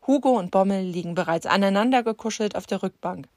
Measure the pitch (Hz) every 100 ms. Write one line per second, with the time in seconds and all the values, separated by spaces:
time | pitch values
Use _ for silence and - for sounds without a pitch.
0 | - 277 262 247 180 196 190 196 185 170
1 | 175 170 175 165 - 190 196 196 233 262
2 | 226 220 226 - 214 190 - 190 - -
3 | 170 185 135